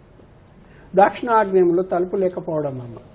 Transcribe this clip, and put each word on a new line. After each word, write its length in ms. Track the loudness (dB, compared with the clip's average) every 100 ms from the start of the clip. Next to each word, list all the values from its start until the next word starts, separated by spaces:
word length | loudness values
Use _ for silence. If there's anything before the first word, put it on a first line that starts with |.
| -20 -20 -20 -20 -20 -20 -20 -20 -4 4
దక్షిణాగ్నేయంలో 880 | 4 2 0 2 2 2 4 2
తలుపు 340 | 0 -2 -4 -2
లేకపోవడం 640 | -4 -4 -6 -4 -4 -8
అమ్మ. 140 | -14 -18 -20